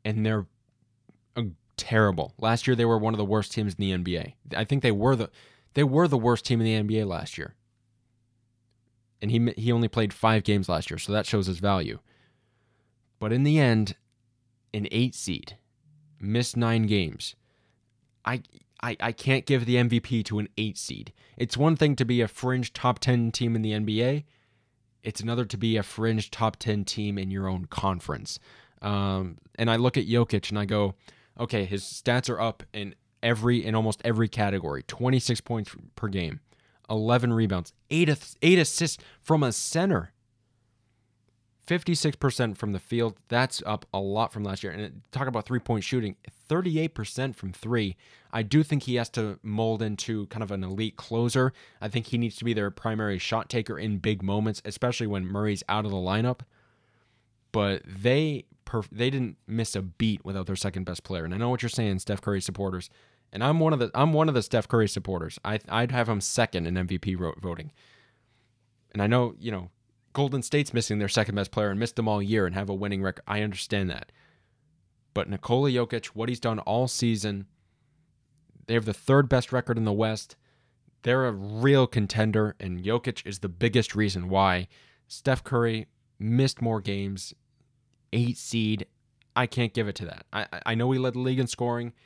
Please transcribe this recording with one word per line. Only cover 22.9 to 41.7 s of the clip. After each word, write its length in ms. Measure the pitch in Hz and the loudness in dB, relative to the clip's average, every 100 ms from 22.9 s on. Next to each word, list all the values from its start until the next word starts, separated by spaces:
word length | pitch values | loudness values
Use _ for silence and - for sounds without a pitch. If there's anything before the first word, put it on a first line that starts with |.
| - | 2
ten 320 | - 120 117 | 2 2 2
team 240 | - 117 113 | 0 0 0
in 60 | |
the 120 | 110 | 0
N 100 | 107 | 0
B 200 | 107 107 | 0 2
A. 220 | 123 147 - _ _ _ _ _ _ _ | 2 0 -4 _ _ _ _ _ _ _
It's 200 | 110 - | -10 -6
another 240 | 110 120 107 | -2 -2 -2
to 120 | 101 | 0
be 180 | 113 110 | 2 2
a 80 | |
fringe 460 | 101 - 113 110 - | -2 -2 0 0 -2
top 280 | - 113 - | 0 0 0
ten 280 | - 104 98 | -2 -2 -2
team 320 | - 104 101 | -2 -2 -2
in 140 | 95 | -4
your 160 | 98 95 | -2 -2
own 180 | 92 87 | -2 -4
conference. 760 | - 98 90 - 73 - - _ - - - | -2 0 -2 -4 -8 -8 -12 _ -20 -20 -10
Um, 580 | 104 101 98 95 92 80 _ - | -4 -2 0 -2 -4 -8 _ -2
and 160 | 117 | 2
I 60 | 113 | 4
look 200 | 127 127 | 2 2
at 100 | 95 | 2
Jokic 420 | 117 117 104 - | 2 2 0 -2
and 100 | 104 | -4
I 60 | 101 | -2
go, 300 | 104 101 - - - _ - | 0 0 -2 -16 -20 _ -10
"Okay, 260 | 117 110 95 | -4 -2 -2
his 180 | 101 | -4
stats 460 | - - - 123 131 | -8 -6 0 0 0
are 100 | 107 | -2
up 240 | 113 - - | -4 -4 -14
in 220 | 107 101 - _ - | -12 -12 -14 _ -4
every, 440 | 117 113 117 120 92 | 0 2 4 2 2
in 100 | 110 | 2
almost 260 | 110 - | 2 0
every 240 | 120 110 110 | 0 2 2
category. 560 | - 101 98 82 69 | 2 0 0 -2 -6
Twenty-six 580 | - - 123 131 - 113 | -8 -2 2 2 2 -2
points 340 | - 117 101 - - - | -2 -6 -6 -12 -20 -8
per 120 | 107 | -4
game, 320 | 95 85 - _ _ _ _ - | -2 -4 -6 _ _ _ _ -6
eleven 440 | 110 110 123 120 | -2 2 4 4
rebounds, 400 | 113 110 92 85 _ - | 2 2 0 -4 _ -4
eight 200 | 156 156 | 2 2
ath-, 280 | 147 - - | 2 -4 2
eight 180 | 165 180 | 6 6
assists 440 | 151 - 165 - - - | 4 0 -2 -4 -14 -12
from 220 | - 160 | 2 4
a 80 | 135 | 4
center." 600 | - - 160 190 120 82 _ _ _ _ _ _ _ _ _ _ _ _ _ _ _ | 0 -2 0 2 2 0 _ _ _ _ _ _ _ _ _ _ _ _ _ _ _
Fifty-six 520 | - | -4